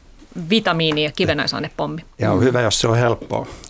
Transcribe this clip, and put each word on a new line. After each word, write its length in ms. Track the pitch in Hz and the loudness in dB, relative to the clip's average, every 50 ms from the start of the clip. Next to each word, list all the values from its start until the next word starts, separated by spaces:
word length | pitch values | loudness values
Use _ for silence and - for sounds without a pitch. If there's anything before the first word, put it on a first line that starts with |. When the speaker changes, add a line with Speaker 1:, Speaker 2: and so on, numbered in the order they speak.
| - - - - - - - 180 165 165 | -20 -20 -20 -20 -20 -16 -12 -8 -2 0
Speaker 1:
vitamiini- 540 | 220 220 214 185 165 165 160 156 151 151 151 | 0 2 2 2 0 2 2 0 2 0 -2
ja 80 | 147 | -2
kivenaisainepommi. 920 | - - 180 165 147 151 - - - - 151 151 - - 151 151 151 160 - - - - | 0 0 0 0 0 0 -2 -4 -4 -6 -6 -6 -6 -6 -6 -4 -6 -8 -12 -12 -6 -2
Speaker 2:
Ja 120 | 107 107 | 0 0
on 60 | 101 95 | 2 4
Speaker 3:
Mm. 40 | 120 | 4
Speaker 2:
hyvä, 180 | 131 120 123 | 4 4 4
jos 180 | 117 104 - - | 2 2 2 2
se 80 | - | 2
on 100 | 117 117 | 2 2
helppoa. 500 | 120 123 117 110 - - - 113 110 - - - - - | 4 4 2 0 -2 -4 -6 -6 -6 -6 -8 -12 -16 -16